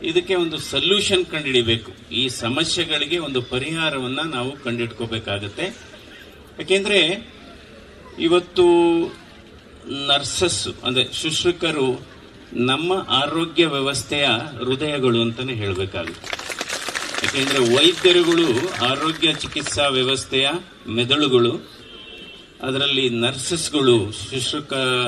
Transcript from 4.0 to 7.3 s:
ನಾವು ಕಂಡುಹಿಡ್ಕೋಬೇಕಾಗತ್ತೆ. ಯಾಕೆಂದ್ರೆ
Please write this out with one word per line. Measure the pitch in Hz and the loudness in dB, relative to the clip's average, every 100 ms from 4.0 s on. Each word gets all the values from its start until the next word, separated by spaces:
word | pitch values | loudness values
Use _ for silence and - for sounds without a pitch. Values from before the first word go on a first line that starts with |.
| 127 135 | -4 -4
ನಾವು | 160 135 123 | -4 -4 -6
ಕಂಡುಹಿಡ್ಕೋಬೇಕಾಗತ್ತೆ. | 143 127 117 113 - 113 113 - 98 101 - 185 - - - - - - - - - | -6 -6 -4 -4 -6 -6 -6 -6 -6 -6 -6 -6 -8 -18 -20 -20 -20 -20 -20 -20 -8
ಯಾಕೆಂದ್ರೆ | 156 196 196 202 160 208 - | 0 2 4 2 2 0 -8